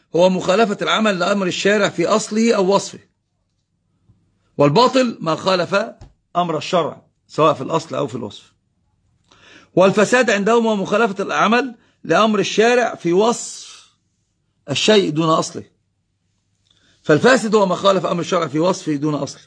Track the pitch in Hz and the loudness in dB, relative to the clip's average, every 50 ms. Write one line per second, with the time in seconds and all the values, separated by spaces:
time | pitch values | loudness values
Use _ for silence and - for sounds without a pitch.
0 | _ _ - 160 175 185 185 180 147 175 185 202 233 196 202 - 175 156 165 190 | _ _ 0 2 2 2 2 0 0 0 2 2 2 0 0 -4 -4 -2 0 0
1 | 220 214 202 175 175 185 208 202 190 180 156 - - 196 208 214 202 180 - - | 0 0 0 0 -2 -2 -2 -2 -2 -2 -4 -2 0 0 2 2 0 0 0 -2
2 | 170 - - 220 214 - 214 220 226 233 226 202 196 180 196 196 190 - - 117 | 0 0 0 0 -2 -2 -2 0 0 0 0 0 0 2 0 0 -2 -4 -10 -18
3 | - _ _ _ _ _ _ _ _ _ _ _ _ _ _ _ _ _ _ _ | -20 _ _ _ _ _ _ _ _ _ _ _ _ _ _ _ _ _ _ _
4 | _ _ _ _ _ _ _ _ _ _ _ - 143 147 143 202 247 247 247 262 | _ _ _ _ _ _ _ _ _ _ _ 0 2 4 4 4 2 4 4 2
5 | 254 240 - - - 160 160 143 - 185 185 180 170 160 175 202 220 240 - - | 0 0 -2 -6 -6 -6 -6 -4 -2 -2 -2 -2 -2 -2 -2 -2 -2 -4 -8 -16
6 | - - _ _ _ _ - 175 175 170 160 151 139 - - 175 160 135 - - | -20 -20 _ _ _ _ -4 -4 -2 -2 -4 -6 -4 -2 -2 -2 -2 -2 -6 -12
7 | - _ _ _ _ _ - - 151 160 143 117 131 135 151 160 - - 135 131 | -18 _ _ _ _ _ -2 0 2 2 2 0 -4 -4 -4 -4 -4 -6 -6 -6
8 | 147 135 117 120 113 104 101 - - _ _ _ _ _ _ _ _ _ _ _ | -6 -6 -6 -8 -10 -12 -12 -16 -20 _ _ _ _ _ _ _ _ _ _ _
9 | _ _ _ _ _ _ _ _ _ - - - _ _ _ 165 180 196 190 202 | _ _ _ _ _ _ _ _ _ -20 -20 -20 _ _ _ 2 4 4 4 2
10 | 208 190 247 247 254 220 214 202 196 196 233 240 226 226 220 202 190 151 196 208 | 2 2 2 2 2 2 0 0 0 2 2 2 2 0 0 -2 -2 -2 -2 0
11 | 233 220 196 - 196 - 147 147 160 196 220 240 269 262 226 - _ _ _ _ | 0 -2 -2 -4 -6 -4 -2 0 0 2 2 0 -2 -4 -8 -14 _ _ _ _
12 | - - 156 180 208 226 214 208 202 - - - 214 233 247 247 240 - - - | -6 -2 0 2 2 2 2 0 -2 0 0 2 2 2 2 2 0 -2 -4 -6
13 | - 170 170 185 214 233 208 - - - - - - - - - - _ _ _ | -4 -2 0 2 2 0 0 -4 -6 -12 -16 -16 -18 -20 -20 -20 -20 _ _ _
14 | _ _ _ _ _ _ _ _ _ _ _ _ _ - 139 - - - 214 208 | _ _ _ _ _ _ _ _ _ _ _ _ _ -8 -6 -2 0 2 4 4
15 | 185 170 151 147 165 160 160 175 175 - - 117 104 - _ _ _ _ _ _ | 2 0 0 -2 0 0 0 0 -2 -4 -8 -14 -16 -16 _ _ _ _ _ _
16 | _ _ _ _ _ _ _ _ _ _ _ _ _ _ _ _ _ _ _ _ | _ _ _ _ _ _ _ _ _ _ _ _ _ _ _ _ _ _ _ _
17 | _ - 156 147 160 233 262 240 - 220 202 214 202 190 180 147 151 196 196 185 | _ 2 2 4 4 4 4 4 2 0 2 2 2 2 0 0 2 2 2 2
18 | 160 170 185 170 160 - 190 175 165 147 123 156 165 180 185 - - 156 151 143 | 0 -2 -2 -4 -4 -2 -2 -2 -2 -2 -2 0 0 0 -2 -2 -4 -6 -6 -4
19 | 139 156 151 139 139 135 - - - | -4 -4 -4 -4 -6 -8 -12 -14 -20